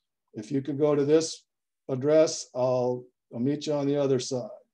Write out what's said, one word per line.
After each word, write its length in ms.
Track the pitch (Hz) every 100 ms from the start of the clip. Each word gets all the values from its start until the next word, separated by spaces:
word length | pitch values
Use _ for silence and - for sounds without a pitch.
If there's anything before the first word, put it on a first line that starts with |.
| _ _ _
If 180 | - -
you 100 | 139
could 180 | 135 135
go 160 | 147 147
to 100 | 139
this 400 | 156 160 - _ _ _ _ -
address, 580 | 131 139 156 165 - - 123
I'll, 500 | 127 127 123 123 123 _ _
I'll 60 | 127
meet 280 | 127 147 151
you 60 |
on 140 | 147 139
the 100 | 143
other 220 | 139 131
side. 300 | - 127 110 - _